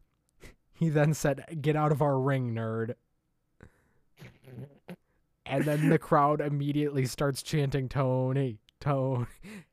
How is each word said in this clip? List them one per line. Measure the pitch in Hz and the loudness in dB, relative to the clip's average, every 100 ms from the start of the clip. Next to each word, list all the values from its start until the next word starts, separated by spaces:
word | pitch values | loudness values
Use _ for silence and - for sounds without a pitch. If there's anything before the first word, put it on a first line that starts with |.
| _ _ _ _ - - _ | _ _ _ _ -20 -20 _
He | - 165 | -4 0
then | 151 147 | 2 2
said, | 151 151 139 - 165 | 2 0 -2 -6 -6
"Get | 139 151 | 0 2
out | 151 | 2
of | 143 | 2
our | 147 135 | 2 2
ring, | 131 135 123 | 2 0 0
nerd." | 113 113 113 113 120 _ _ _ _ _ _ - _ _ _ _ - 131 - 131 127 139 143 - 175 _ _ _ _ - | -4 -4 -4 -4 -8 _ _ _ _ _ _ -20 _ _ _ _ -20 -20 -20 -20 -18 -18 -18 -20 -20 _ _ _ _ -4
And | 135 | -2
then | 147 151 156 | 0 2 4
the | 160 | 4
crowd | - 156 143 151 | 4 4 4 2
immediately | 147 143 143 143 147 143 131 | 0 -2 0 0 0 0 -2
starts | - 143 135 | 0 -2 -2
chanting, | - 156 139 139 127 | -2 0 0 0 -2
"Tony, | 139 131 131 127 135 135 107 _ - | 0 0 0 0 0 -2 -4 _ -8
Tony." | 143 139 131 123 120 - 190 214 - | -2 0 0 -2 -4 -8 -18 -18 -20